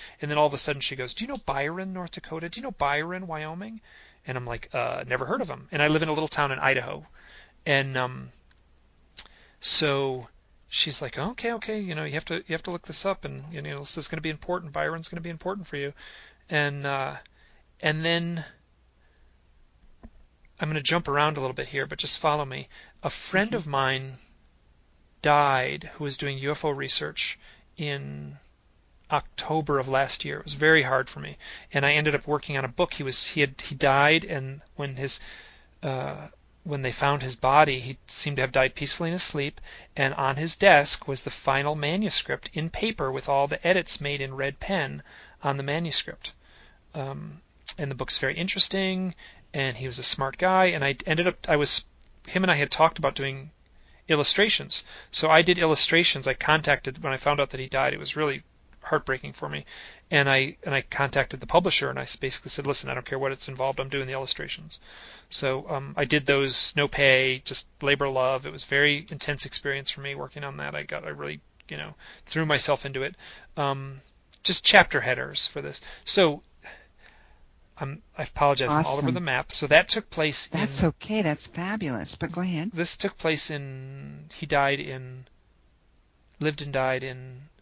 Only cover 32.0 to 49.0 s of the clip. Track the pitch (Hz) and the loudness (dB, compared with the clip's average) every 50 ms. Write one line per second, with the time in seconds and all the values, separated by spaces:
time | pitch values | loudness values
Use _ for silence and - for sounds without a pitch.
32 | 151 151 143 143 - 147 151 143 - - 143 135 135 127 123 - 175 - - - | 4 2 2 0 0 -2 -2 -2 -2 -4 -4 -4 -4 -2 0 0 -2 0 -2 -4
33 | 143 131 127 - - - - 156 143 135 135 - - - 143 127 147 139 135 139 | -4 0 2 2 2 2 2 2 0 0 0 -6 -10 -8 -2 2 4 4 6 6
34 | 143 151 160 165 170 - - 135 131 131 135 151 - - - - 143 139 131 127 | 6 6 6 4 2 -2 -4 -6 -6 -8 -10 -12 -16 -14 -10 -8 -8 -6 -6 -6
35 | 135 135 - - - - - - - - - - - _ _ _ - 139 131 127 | -4 -2 -2 -4 -4 -10 -18 -18 -20 -20 -20 -20 -20 _ _ _ -6 -6 -4 -4
36 | 135 143 147 143 151 151 - _ _ _ _ _ - 165 147 139 131 127 117 - | -6 -6 -8 -10 -14 -16 -20 _ _ _ _ _ -8 -6 -6 -4 -4 -4 -2 0
37 | 139 139 143 139 131 131 120 - - 131 139 151 156 147 131 127 113 127 131 - | 2 2 2 0 -2 -6 -4 0 2 6 6 6 6 6 2 -2 -6 -8 -12 -12
38 | _ - - - - 147 143 135 131 127 - 135 131 131 - - 147 - - - | _ -2 -2 0 0 0 0 0 0 2 4 4 2 2 0 -2 -2 0 0 0
39 | 170 165 175 180 - - - 147 139 147 - - - - - - - - - - | -2 -2 0 0 0 0 0 -2 -4 -4 -6 -10 -14 -16 -16 -18 -20 -10 -2 0
40 | 135 135 - - 135 135 135 139 160 165 - - 190 196 165 143 143 - - - | 0 0 0 0 0 0 0 0 0 0 4 6 8 10 10 10 8 6 4 2
41 | - 139 135 - - - - - - 139 135 139 143 147 156 151 143 147 170 202 | 0 -4 -6 -6 -6 -8 -8 -2 0 0 2 2 0 0 -2 -2 -2 -2 0 0
42 | 214 185 - - - - 139 - - - - 151 160 160 - - 214 226 220 - | 0 0 0 0 0 -2 -4 -6 -8 -8 -6 -6 -6 -6 -4 -4 -4 -4 -2 -2
43 | 143 131 131 135 - 147 139 139 143 143 147 - - 170 190 180 160 - - - | -4 -4 -4 -4 -2 0 2 2 2 0 -2 0 2 2 2 2 2 2 0 0
44 | 143 143 143 139 135 135 131 135 135 139 139 - - - 196 175 139 139 143 143 | 0 -2 -4 -4 -6 -6 -4 -4 -4 -4 -4 -6 -6 -2 -2 -2 -2 -4 -6 -10
45 | - - - - - - - _ - 143 139 139 135 139 147 170 175 160 - - | -14 -18 -20 -20 -20 -20 -16 _ -4 -4 -2 -2 -2 -2 -2 -2 -2 -2 -2 -4
46 | - - - - - - - _ _ - - - - - - _ _ _ - 151 | -4 -6 -10 -14 -14 -16 -16 _ _ -20 -20 -20 -20 -20 -20 _ _ _ -8 -8
47 | 135 139 139 147 151 - 147 170 - _ _ _ _ - - - 151 139 135 123 | -8 -6 -8 -10 -12 -14 -16 -18 -20 _ _ _ _ -6 -6 -4 -6 -6 -6 -6
48 | 131 - - - 139 135 147 160 180 190 - 190 - - - 196 190 190 190 185 | -4 -4 -2 -2 -2 -2 -2 -2 -2 2 4 4 4 4 4 2 0 0 0 -2